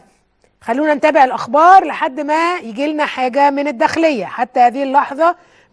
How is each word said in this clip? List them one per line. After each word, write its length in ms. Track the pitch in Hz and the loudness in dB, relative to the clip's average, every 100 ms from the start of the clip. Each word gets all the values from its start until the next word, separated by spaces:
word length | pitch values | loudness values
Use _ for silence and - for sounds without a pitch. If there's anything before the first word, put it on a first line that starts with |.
| - _ _ _ _ _ | -10 _ _ _ _ _
خلونا 320 | - 247 302 | -8 -4 -2
نتابع 300 | 294 302 294 | 0 2 4
الأخبار 640 | 262 226 - 277 339 381 330 | 2 0 -4 2 6 6 4
لحد 340 | 208 311 254 | -2 -6 -6
ما 380 | 294 311 339 359 | -4 -2 -2 -4
يجي 300 | 226 214 294 | -8 -6 -6
لنا 180 | 302 285 | -4 -4
حاجة 440 | - 254 254 285 | -4 -4 0 0
من 180 | 277 285 | 0 -4
الداخلية. 580 | 233 311 - 330 254 170 | -2 -2 0 0 -2 -6
حتى 340 | - 254 254 | -8 -4 2
هذه 240 | 240 247 | 2 2
اللحظة 520 | 277 277 262 277 330 349 _ _ _ | -2 0 -2 0 -2 -2 _ _ _